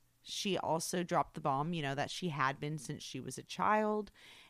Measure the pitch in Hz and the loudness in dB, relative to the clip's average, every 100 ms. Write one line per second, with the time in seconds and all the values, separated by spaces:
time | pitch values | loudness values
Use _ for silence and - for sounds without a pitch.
0 | _ _ - - 208 180 - 160 - 185 | _ _ -10 -4 0 0 2 0 0 -2
1 | 175 170 147 - 156 135 156 170 143 139 | 2 2 2 0 0 0 0 0 0 0
2 | 131 - 180 147 135 139 147 156 135 147 | -2 -2 -2 2 2 2 -4 -4 -6 -8
3 | - 135 123 131 - - 190 214 214 214 | -8 -8 -8 -10 -8 0 4 4 4 0
4 | 202 - - - | -4 -10 -20 -20